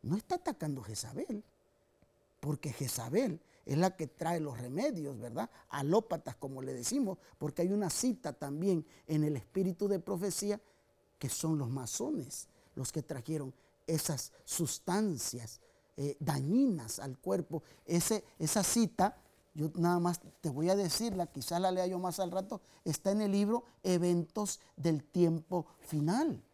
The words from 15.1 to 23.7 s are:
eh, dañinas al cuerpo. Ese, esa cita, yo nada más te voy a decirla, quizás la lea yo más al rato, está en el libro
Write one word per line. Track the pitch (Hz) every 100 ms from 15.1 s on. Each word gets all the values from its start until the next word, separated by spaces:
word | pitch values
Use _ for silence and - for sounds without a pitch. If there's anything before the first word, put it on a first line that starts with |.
| 143 - 123 113 - _ _ _ -
eh, | 143 143
dañinas | 135 143 135 220 277 175 113 -
al | 135 127
cuerpo. | - 190 156 156 - - -
Ese, | 170 - 214 - _
esa | 160 -
cita, | 190 233 220 - 196 - - _ _
yo | 151 156 160
nada | 170 175
más | 175 170 - -
te | 160
voy | 131 165
a | 196
decirla, | 185 - 233 190 175
quizás | - 123 175
la | 185
lea | 185 185
yo | 185
más | 185 170
al | 185
rato, | 175 190 214 - - -
está | 151 -
en | 208
el | 208
libro | 196 202 233 -